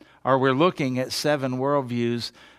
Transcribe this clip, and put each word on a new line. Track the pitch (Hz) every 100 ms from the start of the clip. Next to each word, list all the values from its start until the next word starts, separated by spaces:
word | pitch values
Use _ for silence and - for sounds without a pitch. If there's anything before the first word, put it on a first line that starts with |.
| - _ 123
or | 131
we're | 131
looking | 131 175 180 139 127
at | 127
seven | - 151 147 131
worldviews | 127 135 143 127 120 117 120 110 - -